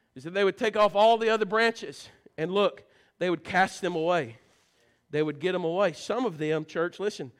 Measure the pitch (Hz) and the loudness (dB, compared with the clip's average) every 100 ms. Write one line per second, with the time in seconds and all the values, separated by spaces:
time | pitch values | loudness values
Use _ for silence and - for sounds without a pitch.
0 | _ - 147 190 196 185 226 214 208 202 | _ -16 -6 0 0 0 0 4 4 6
1 | 220 233 220 220 208 214 226 226 143 143 | 6 6 2 0 0 2 0 0 -10 -16
2 | - _ - - 165 190 196 - - _ | -20 _ -16 -6 -2 2 2 0 -12 _
3 | _ _ 180 170 - 180 185 - 180 170 | _ _ -2 -2 -2 0 0 0 -4 -2
4 | 165 175 123 113 _ _ _ _ _ _ | 0 0 -2 -10 _ _ _ _ _ _
5 | _ 147 156 143 175 185 165 175 202 147 | _ -2 -2 -2 -2 -2 -2 0 0 -2
6 | - 233 247 156 151 156 156 - 170 - | -4 -2 -2 -2 -2 -2 -2 -4 -4 -2
7 | 196 - 135 | -6 -6 -12